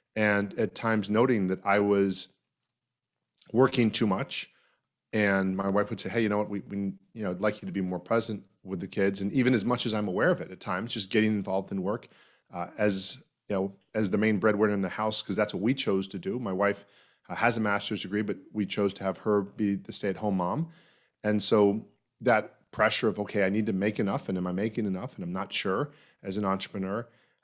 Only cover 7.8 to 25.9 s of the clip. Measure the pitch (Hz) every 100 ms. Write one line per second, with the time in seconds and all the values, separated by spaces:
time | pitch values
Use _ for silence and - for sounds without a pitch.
7.8 | 92 90 - 117 113 104 - _ 92 92
8.8 | 92 - 98 98 98 131 123 120 107 120
9.8 | 120 107 104 92 147 175 160 92 - 92
10.8 | 117 113 104 113 107 104 98 95 95 98
11.8 | 92 110 - _ _ _ _ 90 87 -
12.8 | 107 95 92 - - _ - 98 98 -
13.8 | _ 110 104 101 110 104 110 101 107 101
14.8 | 92 - 110 107 - 98 104 90 107 139
15.8 | - 98 95 95 95 120 110 92 101 101
16.8 | - _ _ _ - 87 117 113 107 101
17.8 | - 104 92 104 104 95 - 107 98 -
18.8 | 101 95 95 92 110 104 98 - 101 98
19.8 | 98 - 101 92 107 95 87 120 165 -
20.8 | _ _ _ _ 104 107 - 110 101 107
21.8 | - _ _ _ 120 110 104 - _ -
22.8 | 107 - 113 98 101 104 95 104 107 95
23.8 | 104 107 101 127 - 92 90 90 110 113
24.8 | 107 92 127 - 87 92 95 - 101 98
25.8 | 147